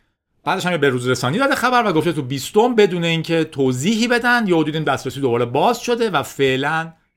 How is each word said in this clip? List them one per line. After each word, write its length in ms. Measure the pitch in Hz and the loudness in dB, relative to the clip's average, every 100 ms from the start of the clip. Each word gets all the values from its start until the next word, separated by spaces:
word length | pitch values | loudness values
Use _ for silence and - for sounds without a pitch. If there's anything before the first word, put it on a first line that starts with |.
| _ _ _ _ | _ _ _ _
بعدش 220 | 151 190 180 | -6 -4 -2
هم 60 | |
یه 60 | 165 | 0
بروز 300 | 139 123 123 | 2 2 0
رسانی 300 | 123 123 208 | 0 0 0
داده 160 | 277 | 0
خبر 280 | 269 254 247 220 | 0 0 2 2
و 60 | |
گفته 200 | 160 165 | 0 0
تو 100 | 151 | -2
بیستم 520 | 127 135 - 208 247 | -4 -6 -2 2 4
بدون 300 | 226 202 175 | 4 2 2
اینکه 400 | 170 165 156 165 | -2 -2 0 -2
توضیحی 640 | 156 143 131 127 175 220 240 | 0 0 0 0 0 0 0
بدن، 380 | 240 240 240 196 | 0 2 0 2
یهو 180 | 165 | 0
دیدیم 200 | 151 156 | 0 -2
دسترسی 360 | 147 131 131 139 | -2 -2 -4 -2
دوباره 240 | 131 120 | 0 0
باز 360 | 120 135 208 233 | 0 0 0 0
شده 300 | 240 240 226 | -2 -2 0
و 120 | 151 | -2
فعلاً 720 | - - 135 131 143 160 165 - _ | -4 0 0 0 -2 -4 -6 -14 _